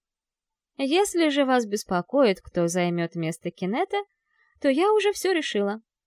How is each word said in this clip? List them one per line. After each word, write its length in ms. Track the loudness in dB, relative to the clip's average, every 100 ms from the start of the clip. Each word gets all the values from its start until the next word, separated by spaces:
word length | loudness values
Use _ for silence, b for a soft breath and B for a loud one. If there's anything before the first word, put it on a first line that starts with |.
| _ _ _ _ _ _ _ -8
«Если 520 | -2 0 0 2 2
же 160 | 2 2
вас 200 | 2 0
беспокоит, 760 | -6 -4 -4 -2 2 2 2
кто 260 | -4 -2 -2
займет 480 | 0 0 -2 -4 -4
место 340 | -6 -6 -10
Кинета, 480 | -8 -4 -4 -2 -4 -8 _ _ _ _ _
то 80 | 0
я 220 | 2 2
уже 180 | 2 2
все 200 | 0 0
решила. 500 | -2 -2 -2 -2 -4 -10 _